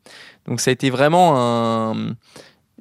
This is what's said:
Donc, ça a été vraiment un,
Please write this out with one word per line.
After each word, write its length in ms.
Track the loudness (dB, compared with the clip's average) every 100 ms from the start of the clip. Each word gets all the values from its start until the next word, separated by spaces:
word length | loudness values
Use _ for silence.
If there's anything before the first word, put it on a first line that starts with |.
| -20 -20 -20 _ -10
Donc, 140 | -4
ça 100 | -2
a 20 |
été 180 | 0 -2
vraiment 440 | 0 2 4 4 2
un, 800 | 0 0 0 -2 -4 -6 -8 -10 _ -20 -20 _ _ _